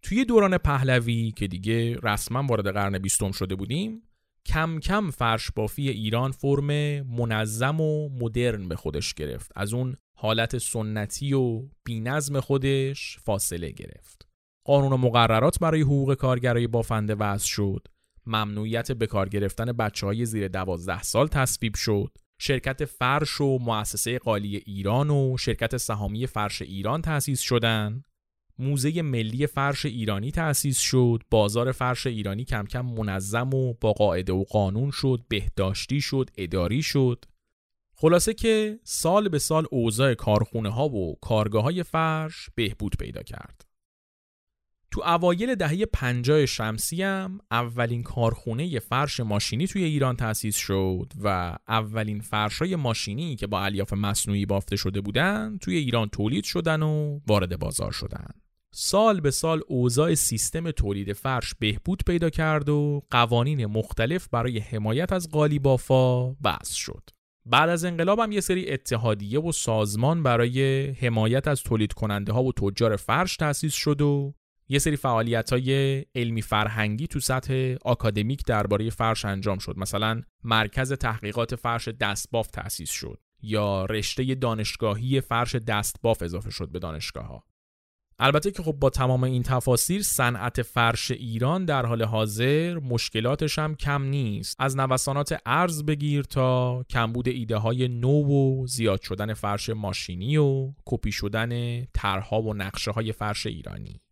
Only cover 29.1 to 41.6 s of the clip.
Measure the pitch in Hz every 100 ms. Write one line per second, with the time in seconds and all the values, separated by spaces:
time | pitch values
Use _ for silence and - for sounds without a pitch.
29.1 | 120 110 120 143 - 139 139 151 120 110
30.1 | 101 117 160 160 143 143 127 - 131 123
31.1 | 117 - 113 104 110 123 123 127 123 135
32.1 | 113 101 98 127 120 104 127 123 117 107
33.1 | 95 95 117 127 135 131 117 110 104 104
34.1 | 87 92 92 95 110 98 101 139 - 135
35.1 | 127 - 110 110 - 95 101 - 139 139
36.1 | 135 127 - 92 92 87 120 160 143 127
37.1 | 120 - _ _ _ _ _ _ _ 156
38.1 | 175 170 220 226 220 214 214 - - 160
39.1 | 196 208 151 - 160 160 131 117 110 135
40.1 | 117 - 107 107 113 107 113 147 117 87
41.1 | - - 110 107 107